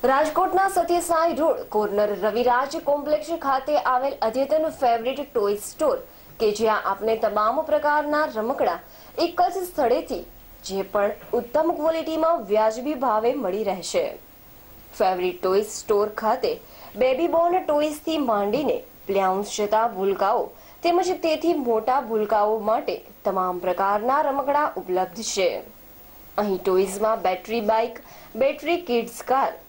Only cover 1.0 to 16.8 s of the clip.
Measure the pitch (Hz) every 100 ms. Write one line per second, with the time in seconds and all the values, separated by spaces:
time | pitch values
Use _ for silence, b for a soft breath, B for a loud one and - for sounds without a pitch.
1 | 339 330 330 269 311 - - 214 208 202
2 | 208 196 208 214 247 240 269 320 277 285
3 | 277 302 311 330 285 269 269 294 254 254
4 | 277 - 226 240 277 311 311 - 247 233
5 | 233 269 285 240 202 202 - - 302 196
6 | - B B - 220 208 220 214 - 196
7 | 220 220 220 208 214 262 294 294 294 302
8 | 294 302 302 220 220 277 208 165 - B
9 | B - 330 349 359 370 359 - 240 277
10 | 339 202 - - - - - 190 190 208
11 | 202 208 - 240 233 294 320 294 311 330
12 | 320 320 320 339 196 214 220 226 262 285
13 | 254 214 233 277 196 196 208 185 - 185
14 | 147 - - - - - - - - -
15 | 185 185 180 180 185 196 214 - - 202
16 | 214 214 220 214 180 156 B B